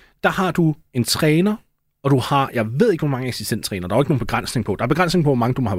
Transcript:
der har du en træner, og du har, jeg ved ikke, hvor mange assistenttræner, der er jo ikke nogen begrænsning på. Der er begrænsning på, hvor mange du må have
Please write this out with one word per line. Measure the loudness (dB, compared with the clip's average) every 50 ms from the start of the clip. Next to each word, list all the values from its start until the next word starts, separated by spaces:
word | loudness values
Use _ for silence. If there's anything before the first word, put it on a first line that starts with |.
| -20 _ _ _ -2
der | -2
har | 0 0 -2 -2
du | 0 2 2 2 0 -2 _ _ -4
en | -4 -2
træner, | -2 0 0 2 2 2 2 2 0 0 -4 _ _ _ _ _ _ _ _ 0
og | 2
du | 2 2
har, | 2 2 0 0 0 0 -2
jeg | -2 -2 -2 0 2
ved | 2 2 2
ikke, | 2 0
hvor | -2
mange | -2 -2 -4 -6
assistenttræner, | -6 -6 -4 -4 -4 -4 -4 -6 -6 -6 -4 -2
der | 0
er | 0
jo | 2
ikke | 2
nogen | 2 0
begrænsning | 0 -2 -2 -4 -4 -2 -4 -4 -2
på. | -2 -4 -2
Der | 0
er | -2
begrænsning | 0 0 0 0 2 2 2
på, | 2
hvor | 2
mange | 2 2 0 0
du | 0 0
må | -2
have | -2